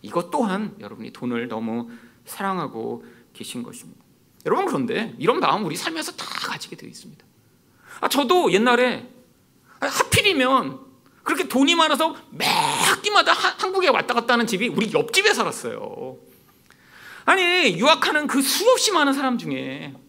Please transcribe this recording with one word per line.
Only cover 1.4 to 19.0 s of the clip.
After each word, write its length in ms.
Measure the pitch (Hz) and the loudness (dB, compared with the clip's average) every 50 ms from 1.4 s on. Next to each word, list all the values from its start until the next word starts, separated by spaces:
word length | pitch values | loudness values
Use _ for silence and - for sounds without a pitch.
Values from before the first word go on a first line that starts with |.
| 123 123 | -4 -6
너무 420 | 113 110 113 113 113 120 120 117 - - - - _ _ _ | -6 -6 -6 -4 -6 -6 -8 -10 -16 -20 -20 -20 _ _ _
사랑하고 800 | - - - 196 196 190 180 151 127 - 113 113 117 120 120 - - - - _ _ | -18 -10 -6 -4 -4 -4 -4 -6 -8 -8 -8 -8 -8 -10 -10 -14 -20 -20 -20 _ _
계신 320 | _ - 107 - - 127 120 | _ -16 -16 -12 -12 -12 -12
것입니다. 360 | - - - - - - _ _ _ _ _ _ _ _ _ - | -12 -16 -18 -20 -20 -20 _ _ _ _ _ _ _ _ _ -8
여러분, 220 | 156 208 330 403 | -6 -4 -4 -4
그런데 500 | 349 - 147 127 - - - 233 220 120 117 | -2 -2 -4 -4 -4 -4 -6 -6 -8 -10 -2
이런 220 | 143 202 269 359 | -2 -2 0 0
마음 240 | - 143 147 202 220 | 0 0 0 -2 -2
우리 100 | - 160 | -6 -6
삶에서 380 | - - 339 320 311 311 359 | -6 -8 -8 -8 -8 -10 -10
다 120 | - - - - - - - - | -10 -12 -12 -10 -8 -8 -8 -8
가지게 280 | - - - - - | -8 -10 -10 -14 -16
되어 120 | - - - | -18 -18 -18
있습니다. 360 | - - - - - - _ _ _ _ _ _ _ _ _ _ _ _ _ - - - | -20 -20 -20 -20 -20 -20 _ _ _ _ _ _ _ _ _ _ _ _ _ -20 -8 -2
아, 100 | - - | -2 2
저도 440 | - 277 285 233 359 359 320 190 | 2 2 4 4 4 4 6 4
옛날에, 560 | 170 196 226 247 240 240 247 247 202 - - - - - _ _ _ _ _ _ _ _ _ _ - - | 4 4 6 4 4 4 4 2 0 -4 -10 -16 -20 -20 _ _ _ _ _ _ _ _ _ _ -10 -6
아, 60 | - | -6
하필이면 1000 | 277 - - - - - - 415 403 359 277 254 254 269 254 175 131 123 - - - _ _ _ _ _ _ _ | -4 -2 -2 0 2 2 2 4 4 2 4 2 4 4 2 2 -2 -8 -12 -18 -20 _ _ _ _ _ _ _
그렇게 240 | - 330 370 370 - | -4 -2 -2 -2 0
돈이 260 | - 254 277 320 339 | 2 4 4 4 6
많아서 400 | 339 320 311 294 247 311 330 - - - - | 4 4 4 4 2 0 -2 -2 -6 -18 -18
매 160 | - 151 - | -8 -2 0
학기마다 840 | - - - - 277 294 - - - - - - 415 415 392 302 - | 2 2 2 0 0 0 0 2 2 0 0 0 2 4 4 6 4
하-, 240 | - - 370 359 - - | 2 2 2 -2 -2 -2
한국에 300 | - 381 381 381 370 294 | -6 -2 0 2 2 4
왔다 260 | 233 - - - 233 | 2 2 0 0 -2
갔다 200 | 233 226 240 240 | -2 2 2 2
하는 120 | 240 233 | 2 2
집이 220 | 233 233 - 233 233 | 0 -2 -2 -2 -2
우리 240 | 143 - 226 208 | 0 -2 -2 0
옆집에 420 | - 147 - - - 285 403 427 - | 0 0 0 2 0 2 4 4 2
살았어요. 840 | 240 208 160 - - - 117 113 107 104 - - - 127 131 127 - - - - _ _ _ _ _ _ _ - _ _ _ - - - - - - - | 2 0 -2 -4 -6 -8 -8 -8 -8 -10 -12 -12 -12 -12 -12 -14 -16 -20 -20 -20 _ _ _ _ _ _ _ -20 _ _ _ -20 -20 -20 -20 -20 -4 2
아니, 520 | - 339 381 359 349 359 370 330 226 165 | 2 4 4 4 4 4 4 4 2 2
유학하는 520 | 160 220 294 320 285 - - 311 302 302 254 | 4 4 4 4 4 2 0 0 0 0 0
그 120 | - 277 | 0 0
수없이 520 | 269 - - - 381 480 508 - - 440 | 0 0 0 2 4 4 4 4 2 2
많은 200 | 392 320 | 2 2